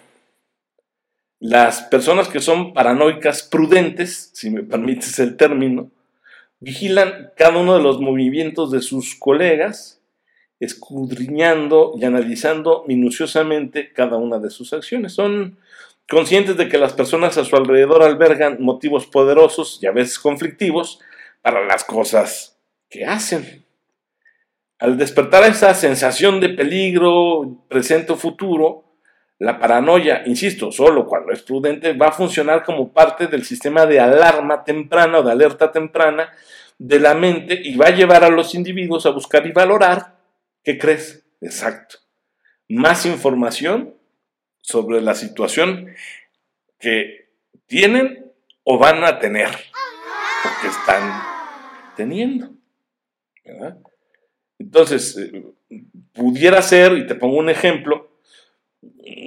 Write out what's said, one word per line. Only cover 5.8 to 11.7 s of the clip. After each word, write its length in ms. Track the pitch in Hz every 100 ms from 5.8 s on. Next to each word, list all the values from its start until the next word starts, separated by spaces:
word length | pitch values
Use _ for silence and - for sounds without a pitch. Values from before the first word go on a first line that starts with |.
| - _ _ _ _ - _ _
vigilan 720 | 131 - 196 190 190 - - -
cada 200 | 165 170
uno 200 | 180 185
de 60 |
los 160 | 143 131
movimientos 720 | 135 131 131 147 165 165 151
de 100 | 131
sus 340 | 123 131 123 -
colegas, 840 | 139 143 180 156 196 208 - _ _ _ _ _ _ _
escudriñando 1300 | 117 - - 135 131 123 127 147 165 160 147